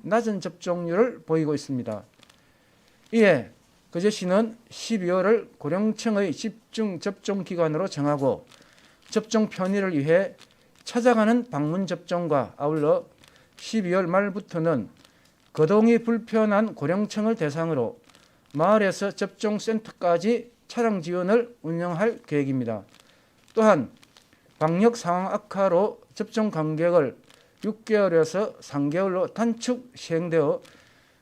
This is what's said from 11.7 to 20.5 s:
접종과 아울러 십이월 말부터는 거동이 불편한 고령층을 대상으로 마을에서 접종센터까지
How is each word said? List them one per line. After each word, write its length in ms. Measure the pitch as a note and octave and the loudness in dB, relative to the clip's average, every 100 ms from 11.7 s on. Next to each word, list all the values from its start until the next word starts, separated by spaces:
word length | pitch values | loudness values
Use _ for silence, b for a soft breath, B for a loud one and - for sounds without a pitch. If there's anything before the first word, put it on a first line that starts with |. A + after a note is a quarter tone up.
| F3+ F3+ | -2 -4
접종과 680 | E3+ - F3 E3+ C#3+ G2+ - | -6 -4 -4 0 0 -2 -4
아울러 480 | D3 D#3 D3 F3 - _ b b b - | -2 0 2 0 -2 _ b b b -20
십이월 500 | - A3+ F3+ F#3 E3+ | -6 -4 -2 -2 0
말부터는 840 | F#3+ G3+ G3 - E3+ E3 C3+ F#2+ b b b b b b | 0 0 -6 -8 -2 0 -2 -4 b b b b b b
거동이 460 | - D#3 G#3 A3+ A#3 | 0 2 4 4 4
불편한 760 | A#3 A#3 A3+ A3 G#3+ G3+ A3 | 2 -4 -2 0 2 2 0
고령층을 600 | D3 C#3+ F#3+ G#3 A3 G#3+ | -2 -2 -2 -2 -2 -2
대상으로 640 | A3+ D3+ D3+ E3 C#3+ A2 - b b b b b | -2 -2 -2 -2 -2 -2 -6 b b b b b
마을에서 580 | C#3+ F3+ G#3+ G3 F3 G3+ | 0 2 4 2 0 -6
접종센터까지 1400 | - G3 - G#3+ G#3 - A3 - - F3+ E3+ G3+ A#3 - | -4 -8 -4 -4 -2 -2 -4 -6 -4 0 2 2 0 -4